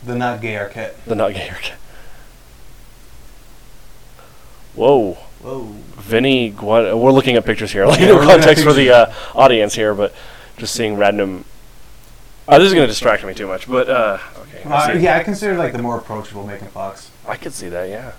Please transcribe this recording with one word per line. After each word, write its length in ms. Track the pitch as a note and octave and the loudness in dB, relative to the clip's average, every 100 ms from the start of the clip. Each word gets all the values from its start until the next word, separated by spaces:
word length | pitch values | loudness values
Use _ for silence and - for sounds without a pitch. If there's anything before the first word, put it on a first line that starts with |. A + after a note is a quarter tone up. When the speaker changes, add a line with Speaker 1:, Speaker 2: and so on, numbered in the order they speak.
| A#2+ | -8
Speaker 1:
The 100 | A#2+ | -6
not 240 | B2 A#2+ | -4 -6
gay 120 | A2+ | -8
Arquette. 400 | G#2 G2+ A2+ A2 - - | -8 -10 -10 -14 -14 -8
Speaker 2:
The 100 | G#2+ | -2
not 180 | F#2 | -2
gay 160 | F#2+ - | -4 -12
Arquette. 240 | - - - - - - - - - - - - - - - - - - - - - - - - - - - - - - - - - | -12 -12 -14 -20 -18 -18 -18 -20 -20 -20 -20 -20 -20 -20 -20 -20 -20 -20 -20 -20 -20 -20 -20 -20 -20 -20 -20 -20 -20 -20 -20 -20 -2
Whoa. 420 | A2+ C#3 G#2 E2+ - - | 2 2 0 -8 -16 -20
Speaker 1:
Whoa. 200 | A2+ C3+ A2 G#2 - - | -16 -14 -14 -18 -20 -20
Speaker 2:
Vinny 520 | F#2+ A2+ C3+ C3 A#2 | -4 -2 0 0 -2
Guad-, 440 | G2+ G#2 A2+ G#2+ A2 | -6 -2 0 2 2
we're 140 | B2 | 4
looking 240 | C3+ B2+ A#2+ | 4 4 0
at 100 | G#2+ | 0
pictures 260 | G#2+ G#2+ | -4 -4
here. 140 | G#2 G2 | 0 2
<laughs> 20 | |
Like, 120 | D3+ | 4
Speaker 1:
Yeah, 80 | F#3 | 6
Speaker 2:
no 60 | G3 | 6
Speaker 1:
we're 40 | |
looking 100 | - F3 | 8 8
at 40 | |
Speaker 2:
context 220 | D#3 D#3 | 8 4
for 100 | D3+ | 4
the, 140 | C#3 B2+ | 4 6
Speaker 1:
pictures. 280 | B2 A2+ - - - | 6 6 0 -10 4
Speaker 2:
uh, 20 | |
audience 360 | C3 A#2 G#2 G2+ | 4 4 0 0
here, 180 | G#2+ | -2
but 200 | G#2 G2+ - - - - - | 0 -4 -4 -20 -20 -20 -16
just 160 | A2 - | -12 -6
seeing 200 | A2 G#2 | -4 0
random. 460 | G2+ G#2 G2 F#2 - - - - - - - - - - - | 0 2 -4 -6 -16 -20 -20 -20 -20 -20 -20 -20 -20 -20 4
Oh, 100 | D3 | 4
this 80 | F#3+ | 6
is 60 | |
gonna 140 | F3 C3 | 4 2
distract 360 | G#2+ B2 G#2 G2 | 0 0 -2 -4
me 80 | |
too 140 | F#2 G2+ | -10 -10
much, 200 | F#2 - | -10 -4
but, 200 | B2+ B2 | -2 0
uh, 280 | B2+ A2 G2 - - | 0 0 -4 -10 -20
okay. 280 | - - - | -20 -18 -4
Speaker 1:
Uh, 40 | C#3+ | -2
Speaker 2:
I 180 | D3 | 0
see. 60 | F3+ | 0
Speaker 1:
yeah, 160 | E3+ E3 | 2 0
I 60 | |
consider, 320 | F3 G3 G#3 F3+ | -2 -6 -4 -4
like, 160 | D#3 | -4
the 80 | B2 | -6
more 160 | A#2+ A#2 | -6 -8
approachable 480 | - G#2+ G#2 G#2 G2+ | -8 -12 -12 -16 -14
Megan 200 | G2+ G2 | -14 -16
Fox. 400 | G2+ G2 G2 - - - | -12 -12 -14 -20 -20 -12
Speaker 2:
I 80 | A2 | -12
could 180 | E3+ | -12
see 140 | - G2 | -14 -12
that, 200 | E2+ F#2 | -10 -10
yeah. 220 | G#2 C3 | -12 -16